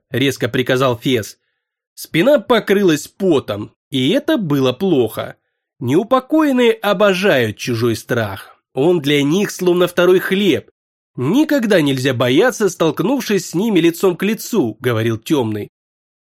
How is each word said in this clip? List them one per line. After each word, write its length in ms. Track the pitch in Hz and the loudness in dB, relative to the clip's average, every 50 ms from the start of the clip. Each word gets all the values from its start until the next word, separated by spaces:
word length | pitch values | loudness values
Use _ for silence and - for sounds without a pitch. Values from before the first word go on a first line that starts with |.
| _ _ | _ _
резко 380 | - 127 139 139 127 - - 117 | -4 -2 -2 -2 -2 -2 -6 -4
приказал 500 | 117 131 123 - 135 127 135 131 120 113 | -2 -2 0 0 0 2 2 0 0 -2
Фес. 400 | - 147 131 117 98 - - _ _ _ _ _ _ _ _ _ _ _ _ | -2 0 0 0 -2 -6 -12 _ _ _ _ _ _ _ _ _ _ _ _
Спина 440 | - - - - 151 185 254 302 269 | -20 -14 -4 -2 0 4 4 4 2
покрылась 680 | 202 - 247 214 202 - 202 196 202 180 156 147 - - | 2 2 0 0 2 2 2 2 4 2 2 0 -2 -10
потом, 640 | - - 196 190 160 131 - - 107 98 107 117 - _ _ _ | -10 -4 0 0 2 0 0 -2 -6 -8 -8 -12 -14 _ _ _
и 200 | 135 135 127 139 | -4 -2 0 0
это 280 | 202 269 - - 320 277 | 0 0 0 0 -2 -2
было 340 | 208 151 143 139 131 127 | -2 -2 -2 0 0 0
плохо. 640 | 123 - 196 196 170 135 120 107 - - 110 123 - - _ _ _ _ _ _ _ _ | 0 -2 -2 0 2 2 0 0 -2 -8 -10 -10 -14 -18 _ _ _ _ _ _ _ _
Неупокоенные 920 | - 117 131 170 226 208 269 254 254 - - 311 311 294 262 247 247 233 | -4 -2 0 0 0 2 0 -2 0 0 0 2 2 2 2 2 2 2
обожают 840 | 220 - - 202 208 180 208 202 190 180 190 208 165 135 120 107 107 - | 2 0 -2 -2 0 2 2 2 2 2 0 2 2 2 0 -2 -4 -6
чужой 400 | - - 120 110 117 120 113 107 | -6 -6 -4 -2 -2 -2 -2 -4
страх. 580 | - - 131 117 110 101 95 92 - - - _ _ _ _ | -4 -4 -4 -4 -4 -4 -8 -12 -16 -20 -20 _ _ _ _
Он 280 | 127 135 175 180 175 | -2 0 2 0 0
для 200 | 135 143 147 143 | 0 0 0 0
них 300 | 139 143 160 196 208 - | 0 0 0 0 -2 -4
словно 360 | - - 185 175 175 175 175 175 | -6 -4 -2 0 2 2 2 0
второй 320 | - - 175 180 185 185 | 2 2 4 4 4 4
хлеб. 500 | 175 - 190 202 208 190 135 104 - - _ _ _ _ _ _ _ _ _ | 2 0 -2 0 2 0 0 0 -4 -10 _ _ _ _ _ _ _ _ _
"Никогда 680 | - 123 139 190 277 311 - 302 285 226 220 208 180 | -6 -2 0 2 2 2 2 0 0 2 2 2 2
нельзя 320 | 151 143 135 135 127 139 131 | 2 2 0 0 -2 -2 -2
бояться, 560 | 117 131 123 131 151 220 254 226 - 214 190 | 0 0 2 2 2 2 2 0 0 -2 -2
столкнувшись 800 | - - 170 160 139 - 156 202 277 269 - - 214 190 - - | 0 0 -2 -2 0 -2 -2 -2 -2 -2 -2 -2 -2 -2 -4 -4
с 40 | - | -4
ними 260 | 165 208 233 208 170 | -4 -2 0 0 2
лицом 360 | 160 170 165 - - 190 180 | 2 2 0 2 0 0 0
к 80 | - 185 | 0 -2
лицу", 540 | 202 226 - - - - 208 147 113 104 - | -4 -4 -4 -6 -4 -2 -2 -2 -2 -4 -4
говорил 380 | - 127 120 110 113 117 113 110 | -4 -2 -2 0 -2 -2 -4 -4
Тёмный. 520 | - - 165 143 120 110 107 104 101 - _ _ _ _ _ _ _ _ _ _ | -4 -2 -2 0 0 -2 -4 -6 -8 -12 _ _ _ _ _ _ _ _ _ _